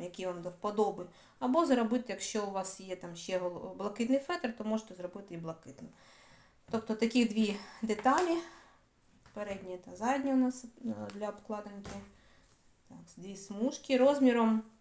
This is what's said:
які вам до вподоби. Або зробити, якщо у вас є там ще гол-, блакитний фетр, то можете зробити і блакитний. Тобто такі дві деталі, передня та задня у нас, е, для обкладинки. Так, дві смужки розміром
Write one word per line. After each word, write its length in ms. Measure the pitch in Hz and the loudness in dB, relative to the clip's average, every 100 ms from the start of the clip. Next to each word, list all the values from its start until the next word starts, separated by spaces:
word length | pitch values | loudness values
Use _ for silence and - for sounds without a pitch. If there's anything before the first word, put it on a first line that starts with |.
які 260 | 175 175 185 | -10 -6 -6
вам 160 | 175 | -4
до 80 | 175 | -8
вподоби. 560 | 175 208 208 208 175 180 - - - | -6 -2 2 2 0 -8 -16 -20 -4
Або 280 | 254 302 320 | 2 4 6
зробити, 380 | 254 220 247 233 | 6 4 0 -2
якщо 380 | 190 - 214 202 | -6 -4 -2 -2
у 40 | |
вас 300 | 190 190 - | -2 -4 -6
є 160 | 190 180 | -8 -10
там 200 | 175 170 | -10 -10
ще 220 | - 185 | -4 -2
гол-, 360 | 180 170 185 | -2 -6 -10
блакитний 440 | 185 202 208 233 269 | -6 -4 -2 2 2
фетр, 380 | 277 349 233 226 | 2 -4 -4 -4
то 80 | |
можете 300 | 214 220 - | -2 -2 -4
зробити 400 | 180 180 202 196 | -10 -10 -10 -10
і 20 | 170 | -10
блакитний. 540 | 165 160 - 135 - - - - - - - _ - | -8 -10 -12 -16 -16 -18 -20 -20 -20 -20 -20 _ -6
Тобто 240 | 220 - | -4 -2
такі 300 | 220 233 247 | 0 2 4
дві 320 | 226 208 214 196 - - | 4 4 2 0 -8 -6
деталі, 560 | 220 208 254 294 359 339 339 - - _ _ _ _ _ - | -2 2 4 4 4 0 -2 -14 -20 _ _ _ _ _ -16
передня 420 | - 208 196 185 180 | -10 -8 -8 -8 -12
та 200 | 185 180 | -12 -4
задня 360 | 226 277 269 | 0 0 2
у 40 | 262 | 4
нас, 280 | 254 254 | 4 0
е, 300 | 233 - 233 214 208 | -8 -10 -8 -6 -8
для 140 | 202 208 | -6 -6
обкладинки. 600 | 208 - 214 208 202 196 202 202 - - - - _ _ _ - | -6 -8 -8 -10 -14 -12 -12 -14 -20 -20 -20 -20 _ _ _ -20
Так, 100 | - - - | -20 -20 -16
дві 200 | 185 190 | -12 -12
смужки 600 | - 202 247 - - 262 | -10 -2 -2 -2 2 6
розміром 680 | 262 285 262 233 226 220 - - | 6 8 6 6 4 4 0 -12